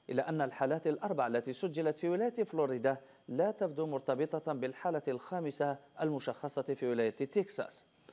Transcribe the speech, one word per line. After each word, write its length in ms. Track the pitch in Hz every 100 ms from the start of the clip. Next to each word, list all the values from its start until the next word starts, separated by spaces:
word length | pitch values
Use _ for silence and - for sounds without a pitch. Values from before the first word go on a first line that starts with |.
| -
إلى 120 | 127
أن 200 | - 160
الحالات 460 | 135 - 135 160 160
الأربع 400 | 151 208 160 120
التي 260 | 120 117
سجلت 440 | 127 185 151 160 151
في 120 | 170
ولاية 340 | 180 233 233
فلوريدا 540 | 208 160 143 127 131 135 - - -
لا 240 | 127 196
تبدو 340 | 214 185 147 160
مرتبطة 680 | 135 - 131 156 160 160
بالحالة 480 | 139 127 131 185 156 143
الخامسة 720 | 123 - 180 156 - 143 139 - -
المشخصة 600 | 160 143 - 117 147 139
في 260 | 131 135 127
ولاية 220 | 120 113
تكساس. 760 | - 139 208 190 - 104 - - _ -